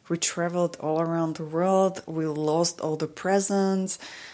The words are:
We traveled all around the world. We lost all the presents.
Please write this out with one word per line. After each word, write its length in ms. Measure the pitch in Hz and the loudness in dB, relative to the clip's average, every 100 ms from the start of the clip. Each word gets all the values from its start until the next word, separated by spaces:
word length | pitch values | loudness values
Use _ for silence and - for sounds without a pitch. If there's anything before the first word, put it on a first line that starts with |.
| - | -6
We 80 | 170 | -2
traveled 600 | - - 170 175 170 - | -2 -2 -2 0 0 0
all 220 | 151 156 | -2 0
around 340 | 165 165 160 156 | 0 0 -2 -4
the 100 | 156 | -4
world. 580 | 165 185 190 190 185 - | 0 4 4 4 0 -6
We 200 | 160 160 | -2 -2
lost 540 | 151 151 160 175 - | 0 2 2 2 0
all 160 | 160 156 | -2 -2
the 100 | 156 | -4
presents. 920 | - 185 202 196 196 190 190 185 - - - - | -4 0 2 2 2 2 2 -2 -6 -10 -16 -18